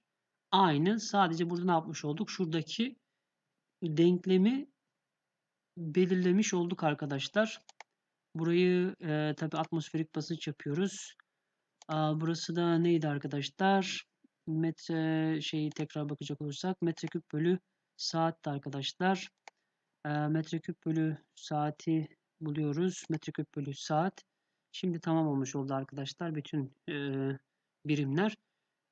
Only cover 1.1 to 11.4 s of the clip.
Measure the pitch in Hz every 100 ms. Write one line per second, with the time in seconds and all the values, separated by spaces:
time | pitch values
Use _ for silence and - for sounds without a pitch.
1.1 | 202 180 165 170 175 185 165 160 156 151
2.1 | 151 208 - 170 165 151 - 247 - _
3.1 | _ _ _ _ _ _ - 175 151 175
4.1 | 180 185 185 202 269 269 _ _ _ _
5.1 | _ _ _ _ _ _ - 165 151 185
6.1 | 185 180 185 214 180 175 180 160 147 143
7.1 | 139 - 208 220 - _ - - _ _
8.1 | _ _ 160 165 175 180 180 180 - 165
9.1 | 151 151 151 156 160 160 165 156 160 156
10.1 | 156 147 160 - - 151 147 196 196 -
11.1 | - _ _